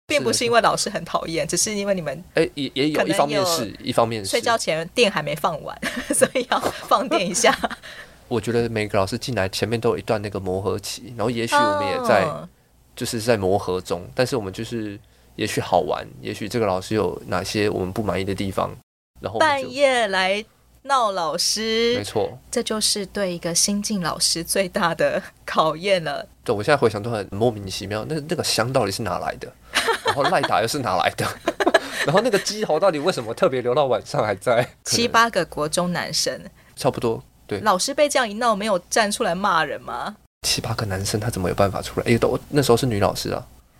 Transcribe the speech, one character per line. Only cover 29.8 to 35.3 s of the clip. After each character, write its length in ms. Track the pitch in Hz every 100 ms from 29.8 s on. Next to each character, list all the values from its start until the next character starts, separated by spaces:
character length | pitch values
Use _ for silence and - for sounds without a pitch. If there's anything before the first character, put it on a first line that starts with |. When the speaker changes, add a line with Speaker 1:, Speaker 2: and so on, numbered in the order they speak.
Speaker 2:
<laughs> 240 | - - 480
然 100 | -
后 80 |
赖 180 | 131 156
打 200 | - 98
又 60 | 113
是 120 | 147
哪 180 | 98 92
来 120 | - -
的？ 100 | - - - -
<laughs> 400 | - - - - -
然 80 |
后 80 | 185
那 80 | 240
个 80 | 196
鸡 220 | - 214
头 160 | 208 156
到 120 | 196
底 80 | 151
为 120 | 165
什 120 | 165
么 100 | 113
特 140 | 113 175
别 140 | 127
留 120 | 120
到 120 | 139 135
晚 180 | 107 -
上 180 | 143
还 120 | 107 98
在？ 320 | 127 117 127 -
Speaker 1:
七 240 | - - 233
八 220 | 226
个 160 | 233